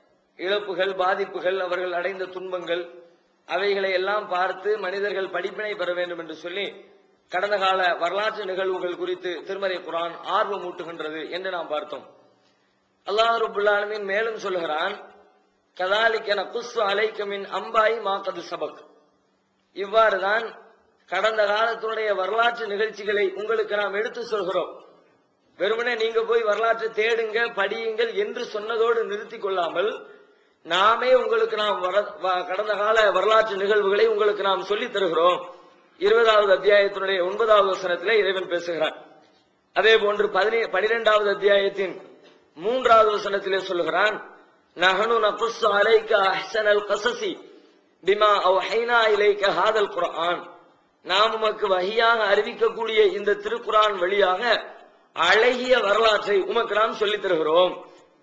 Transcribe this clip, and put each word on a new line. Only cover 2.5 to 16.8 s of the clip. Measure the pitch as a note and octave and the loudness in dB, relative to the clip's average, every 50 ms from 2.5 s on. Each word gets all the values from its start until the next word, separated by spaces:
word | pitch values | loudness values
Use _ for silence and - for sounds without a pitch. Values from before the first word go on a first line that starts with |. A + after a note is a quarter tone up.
| F3+ F3 E3+ E3 E3+ F3+ E3+ - - - - - _ _ _ _ _ _ _ | -8 -8 -6 -4 -6 -6 -6 -8 -14 -20 -20 -20 _ _ _ _ _ _ _
அவைகளை | - D#3 F3+ G3 G3+ G3 G3 F#3+ F#3+ | -6 -4 -2 0 0 0 0 0 0
எல்லாம் | F#3+ F3+ F#3 G3 G#3 G#3+ G3+ E3+ | 0 0 0 -2 -2 -2 -2 -2
பார்த்து | F#3 F3+ F#3 F#3 F3+ F#3 F#3+ G#3 G#3+ G#3+ | -2 0 0 -2 -2 -4 -4 -2 -2 -2
மனிதர்கள் | F#3+ F3+ F#3 G3+ G3 G3+ F#3 F#3+ F#3+ F3 | -4 -6 -4 -4 -4 -4 -4 -4 -6 -4
படிப்பினை | - F3 F3+ G3+ F#3+ A3 G#3+ G#3+ G3+ | -4 -6 -6 -6 -6 -8 -8 -6 -6
பெற | - F3+ F3+ F3 | -4 -4 -4 -2
வேண்டும் | F3 F3+ F3 F3 E3+ | -2 -4 -4 -6 -8
என்று | D#3+ D#3 D#3+ | -10 -12 -12
சொல்லி | D3 - F3 F3 G3 G3 D3+ A#2+ - - - _ _ _ _ _ _ _ _ | -12 -12 -10 -8 -8 -8 -8 -10 -14 -20 -20 _ _ _ _ _ _ _ _
கடந்த | - F3+ G3 G3+ G#3 G3 | -4 -4 -2 -2 0 0
கால | F#3+ F#3+ F#3+ F#3+ F#3 F3+ E3 | 2 2 2 2 2 0 0
வரலாற்று | C#3+ E3 E3+ F3+ G3 G#3+ A3 G#3+ G#3 G#3 | 0 -2 -2 -2 -2 -2 -4 -4 -6 -6
நிகழ்வுகள் | F#3+ F#3 F3+ F#3+ F#3+ F#3 F#3 F3+ F3+ F3 | -6 -4 -4 -2 -2 -2 -4 -4 -6 -6
குறித்து | E3 F3+ F3+ F#3 F3+ - F3+ F3 D3 - | -6 -6 -6 -6 -6 -6 -8 -8 -8 -8
திருமறை | - G3 G3 G3 F#3+ F#3 E3+ | -10 -8 -4 -4 -4 -4 -6
குர்ஆன் | - D#3+ D#3+ E3 E3+ E3+ E3 - - C#3+ | -6 -6 -6 -4 -4 -6 -8 -10 -6 -2
ஆர்வமூட்டுகின்றது | F3+ G3+ A3 G3+ G3+ F#3 F3 F3+ F3 - E3 D#3+ E3+ E3 D#3 D#3 D#3 D#3+ D3+ - | 0 0 0 0 -4 -6 -8 -8 -10 -10 -12 -10 -10 -8 -8 -8 -8 -8 -8 -8
என்று | - F3+ F#3+ F#3+ | -8 -8 -6 -6
நாம் | F#3 F3 D#3+ D3 | -6 -6 -6 -6
பார்த்தோம். | D3+ D3+ D3 - D3 C3 - - - _ _ _ _ _ _ _ _ _ _ _ _ _ _ _ _ _ _ | -6 -6 -6 -8 -10 -14 -14 -16 -20 _ _ _ _ _ _ _ _ _ _ _ _ _ _ _ _ _ _
அல்லாஹ் | - G3 A3 A3+ A#3 A#3 A3+ | -2 0 2 2 2 2 0
ரப்புல் | A3+ G3+ F#3+ G3+ G3+ G#3 | -2 -2 -2 0 2 2
ஆலமீன் | G#3 G3+ G#3 G#3 G#3+ G#3+ G3+ | 2 2 0 -2 -6 -6 -6
மேலும் | F#3+ F#3+ G#3 A3+ A#3 A3 G#3+ | -4 -2 -2 -2 -4 -6 -6
சொல்லுகிறான், | - G3 F#3 F3+ E3 D#3 D3+ D#3 E3+ G3 G3+ - - - - - - _ _ _ _ _ _ _ _ _ _ | -6 -6 -4 -4 -4 -4 -4 -2 -4 -4 -6 -8 -14 -20 -20 -20 -20 _ _ _ _ _ _ _ _ _ _
"கதாலிக்க | - F3+ F#3 G3+ G#3+ A3+ A3+ A3 G#3+ - G3+ G#3 | -6 -2 0 2 2 2 2 0 -2 -2 -2 -2
நகுஸ்ஸு | G3+ F3+ - - A#3+ A#3 - - | -2 -4 -6 -8 -10 -10 -6 -4
அலைக்க | A#3 | -2